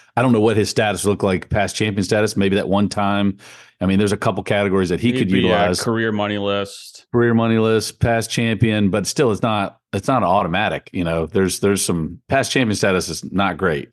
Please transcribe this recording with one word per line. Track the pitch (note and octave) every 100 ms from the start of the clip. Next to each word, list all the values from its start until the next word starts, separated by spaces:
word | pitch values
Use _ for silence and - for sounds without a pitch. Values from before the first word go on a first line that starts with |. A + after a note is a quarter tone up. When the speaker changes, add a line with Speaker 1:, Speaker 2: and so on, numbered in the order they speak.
| _ -
Speaker 1:
I |
don't | B2+
know | A#2
what | G#2+ G#2+
his | G2+
status | - G#2+ F#2 F#2+
looked | G2
like, | G2+ F#2 -
past | G#2+ F#2+ -
champion | G#2+ G2+
status, | F#2+ A2 G#2+ G2
maybe | G2 G2
that | F2+
one | G2 G2+
time. | - G2+ G2+ G2+ F#2+ - - - -
I | F#2
mean, | G2
there's | G#2
a | G#2
couple | A2+ G2+
categories | G2+ G#2 G2+ F#2+ F2+
that | E2+
he | A2
Speaker 2:
He'd | B2
Speaker 1:
could | F#2
Speaker 2:
be, | F#2+
uh, | A#2
Speaker 1:
utilize. | F2 F2 F2+
Speaker 2:
career | - A2+ A2+
money | G#2+ G#2 G#2
list. | G2+ G2+ G2 - - - _
Speaker 1:
Career | B2 A#2+ A#2
money | A2+ A2+
list, | A2 A2 - -
past | A#2+ A#2 A2
champion, | - A#2 G#2 A2+ G#2+ G2+
but | G#2 F2+
still, | - C3+
it's | G2+
not, | A#2 G#2+ G2 - _
it's | G2+ -
not | C3
automatic. | F2+ G2 F2+ F2+ G#2 D2 -
You | F#2+
know, | E2 E2 D#2+
there's, | G2 F#2+ -
there's | G2+ G2
some, | - F2 D#2+ F2+ -
past | C3+ B2
champion | C#3 A#2+ G2
status | G#2 F#2 E2
is | D#2+ -
not | F#2 G2 D#2+
great. | F#2 D2 -